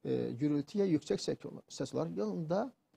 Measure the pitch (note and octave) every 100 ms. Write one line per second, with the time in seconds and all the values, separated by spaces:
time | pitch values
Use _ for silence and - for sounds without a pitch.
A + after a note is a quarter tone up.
0 | C3+ B2+ A#2+ A#2+ D3 D3 C#3 G#3 G3 D3+
1 | - G3 - C#3+ - - _ - - C3
2 | D#3+ F3 G#3+ F3+ D#3 F#3+ B3+ _ _